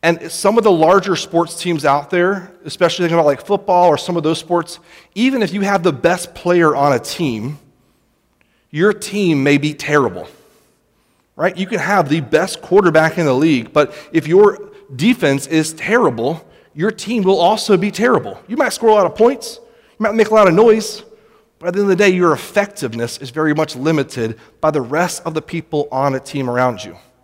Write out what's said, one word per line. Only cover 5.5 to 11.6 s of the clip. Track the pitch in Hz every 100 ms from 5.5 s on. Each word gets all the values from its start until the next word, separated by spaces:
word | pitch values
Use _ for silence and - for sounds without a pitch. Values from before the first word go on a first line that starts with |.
you | 185
have | 196 196
the | 175
best | 139 165 180 - -
player | 175 175 165 139
on | 143
a | 127
team, | - - 165 110 117 147 _ _ _ _ _ _ _ _ _ _ _
your | 147 190
team | 202 - 202 190 147
may | 139 143
be | 147
terrible, | 147 - 147 120 90 78 - _ _ _ _ _ _ _ _ _ -
right? | 170
You | 180